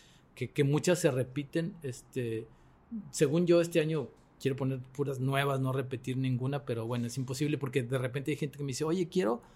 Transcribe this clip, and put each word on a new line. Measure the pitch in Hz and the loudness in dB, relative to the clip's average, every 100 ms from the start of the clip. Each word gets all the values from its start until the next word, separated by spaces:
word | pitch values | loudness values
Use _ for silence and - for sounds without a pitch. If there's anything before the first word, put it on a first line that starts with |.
| - - _ | -20 -20 _
que, | - 123 | -8 -4
que | - | 2
muchas | 139 151 165 175 | 4 4 4 4
se | 165 | 4
repiten. | 131 123 147 143 165 165 - | 2 0 -4 -4 -2 -2 -6
Este, | 135 123 - 135 120 110 113 - - - - 233 - | -8 -10 -8 -4 -2 -4 -6 -16 -20 -20 -12 -10 -6
según | - 147 156 175 | 0 2 4 6
yo, | 170 | 4
este | 170 170 | 4 2
año | 156 156 120 - - - | 2 0 -4 -12 -20 -4
quiero | 135 131 | -4 -2
poner | 131 131 | -2 -4
puras | 127 - 135 131 | -6 -4 -2 0
nuevas, | 131 139 139 135 | 0 2 2 2
no | 131 | 0
repetir | 131 131 131 - 127 | 0 -2 -6 -4 -2
ninguna, | 131 123 127 143 | 0 0 -2 -4
pero | 135 113 113 | -4 -4 -2
bueno, | 123 117 | -2 -4
es | 135 | -4
imposible | 131 131 151 156 | -4 -2 -2 -2
porque | 135 139 | 0 0
de | 120 131 | 0 -2
repente | 127 139 135 | -2 -4 -4
hay | 143 | -2
gente | 151 135 | -4 -4
que | |
me | 143 | -6
dice, | 123 | -2
"Oye, | 156 180 170 | 0 0 0
quiero | 180 196 233 - | 2 2 0 -6